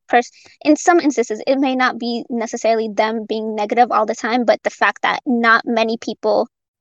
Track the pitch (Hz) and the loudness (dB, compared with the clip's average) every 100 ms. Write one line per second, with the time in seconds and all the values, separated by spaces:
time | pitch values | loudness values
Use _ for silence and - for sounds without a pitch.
0 | - 240 254 _ - - 285 302 - 349 | -2 0 0 _ -20 -4 2 2 4 4
1 | 294 254 233 214 - 269 269 254 254 240 | 2 0 -2 -2 0 0 0 0 -2 -2
2 | 233 233 - 240 247 240 220 226 220 208 | -6 -6 -6 -6 -6 -2 0 0 0 0
3 | 220 226 214 220 220 214 208 233 240 226 | -2 -2 -4 -6 -4 -4 0 2 2 2
4 | 214 226 226 247 220 208 - - 202 - | -2 -2 -2 0 2 0 -2 0 0 0
5 | - - - 240 233 226 - 226 226 233 | -4 -4 -2 0 4 2 2 0 0 -4
6 | - 214 214 208 226 _ _ _ | -8 -4 0 0 -2 _ _ _